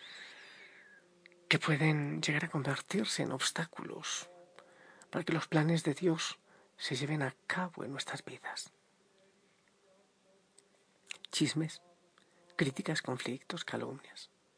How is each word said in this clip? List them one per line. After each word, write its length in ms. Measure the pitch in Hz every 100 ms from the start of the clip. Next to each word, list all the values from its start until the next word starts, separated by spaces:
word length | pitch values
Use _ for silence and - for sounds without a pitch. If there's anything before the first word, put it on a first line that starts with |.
| - - - - - - - - - - - - - - -
que 80 | -
pueden 640 | - 147 156 151 147 156
llegar 240 | 156 151 170
a 40 |
convertirse 760 | 160 143 139 - 190 220 -
en 80 | 143
obstáculos 1000 | 135 - - 165 - - - 160 - - - - - - - - - -
para 160 | - 165
que 80 |
los 140 | 160 -
planes 360 | 156 151 170
de 120 | 160 139
Dios 420 | 180 156 - - _ - - -
se 180 | - 131
lleven 280 | 143 151
a 120 | 135 - _
cabo 360 | 185 180 -
en 80 | -
nuestras 320 | 139 - 147
vidas. 480 | - - - - - _ _ _ _ _ _ _ _ _ _ _ 190 190 202 _ _ - _ - _ _ _ _ _ - -
Chismes, 500 | - 147 156 160 - - - _ _ _ _ - -
críticas, 460 | 147 135 - 160
conflictos, 640 | - 127 - 127 - 170 -
calumnias, 640 | 117 120 135 - - - _ _